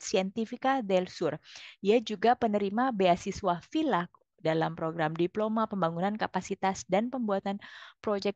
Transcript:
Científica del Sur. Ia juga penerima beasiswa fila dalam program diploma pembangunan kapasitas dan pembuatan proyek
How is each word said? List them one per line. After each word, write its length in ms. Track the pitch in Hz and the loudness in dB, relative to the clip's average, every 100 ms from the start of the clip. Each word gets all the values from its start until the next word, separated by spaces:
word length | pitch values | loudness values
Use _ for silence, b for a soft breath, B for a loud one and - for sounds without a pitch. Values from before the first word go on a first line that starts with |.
Científica 800 | - 196 190 214 226 247 262 269 | -2 -2 0 -4 -6 -4 -2 0
del 240 | 202 185 180 | 2 0 0
Sur. 320 | - 165 151 B B B B | -2 -4 -4 B B B B
Ia 180 | 190 233 | 2 2
juga 320 | 220 208 220 | 2 0 2
penerima 560 | 247 233 208 202 208 262 | 4 2 0 0 0 0
beasiswa 720 | 220 185 175 208 185 190 175 | 4 4 4 0 -4 -2 -2
fila 480 | - 320 320 185 175 _ _ _ | -2 -2 2 0 -2 _ _ _
dalam 320 | 160 160 160 | 0 2 0
program 400 | 165 165 165 156 | -2 -4 0 0
diploma 560 | 165 170 208 214 220 220 | 2 0 0 -2 0 0
pembangunan 480 | 196 165 170 185 214 | 0 0 0 -2 -2
kapasitas 640 | 185 185 - 196 190 190 - | -2 -2 -4 -2 -2 -2 0
dan 240 | 185 233 | 0 0
pembuatan 480 | 262 220 196 202 202 B B B - | -2 -2 -2 -2 -6 B B B -8
proyek 320 | - 202 202 | -2 0 -2